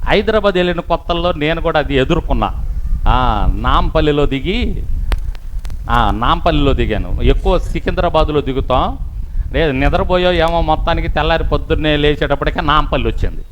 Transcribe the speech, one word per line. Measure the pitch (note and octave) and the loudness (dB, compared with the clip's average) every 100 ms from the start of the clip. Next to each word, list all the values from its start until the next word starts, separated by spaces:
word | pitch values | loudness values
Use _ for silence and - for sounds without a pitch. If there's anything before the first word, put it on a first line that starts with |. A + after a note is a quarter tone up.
హైదరాబాద్ | - F3 G#3 A3 G3+ | 2 0 2 0 2
వెళ్ళిన | F3+ F3+ F3 | 0 0 -2
కొత్తల్లో | - E3 - E3+ F3 | -2 -4 -2 -2 0
నేను | D#3+ D3 E3 | 0 -2 0
కూడా | E3 D#3 | 0 0
అది | C3+ | 0
ఎదుర్కొన్నా. | C#3 C3 E3 - - G2+ - - - - - G#2 | 0 2 0 0 0 0 -2 -4 -4 -2 0 2
ఆ, | B2 B2 G#2+ F#2 | 2 2 2 0
నాంపల్లిలో | F#2+ A#2+ D3 E3+ D#3+ D3+ D3 C#3 | 2 2 2 2 2 2 2 0
దిగి, | C3+ C#3 A3+ A#3 - - - - - - - - - - - - | 0 -2 -2 -2 -2 -2 -2 0 0 -2 -6 -8 -8 -6 -8 -2
ఆ, | A#2+ G#2+ | 0 0
నాంపల్లిలో | G2+ B2 E3 F3 D3+ C#3 | 0 0 2 2 2 2
దిగాను. | B2 A2 G#2 F2 - | 2 0 -2 -2 0
ఎక్కువ | B2+ - F#2+ F3+ | 2 2 2 0
సికింద్రాబాద్లో | - E3+ - F#3 F3 D#3+ D3+ D3+ | 0 -2 -2 0 0 2 2 0
దిగుతాం. | B2+ C3 B2 C3 F#3 C4+ - - - - - | -2 -4 0 0 0 -4 -8 -8 -4 -4 -2
లేదు, | B2+ D#3+ | 0 0
నిద్రపోయో | C3 C#3+ E3+ F#3 F3+ F3+ | 2 2 2 0 2 2
ఏమో, | F3 D#3+ E3+ | 2 2 2
మొత్తానికి | D#3 D#3 - D#3+ E3 | 0 0 0 0 0
తెల్లారి | D#3 D#3 E3 | 0 0 0
పొద్దున్నే | D#3+ D3 - D#3 D3+ D3 | 0 -2 0 0 2 2
లేచేటప్పటికే | D3 D3 D3 C#3 D3 D#3+ | 2 0 0 0 -2 -2
నాంపల్లి | D#3 D3 - C#3+ A2+ | 2 2 2 0 0
వచ్చింది. | - - - - | 0 -2 -4 -10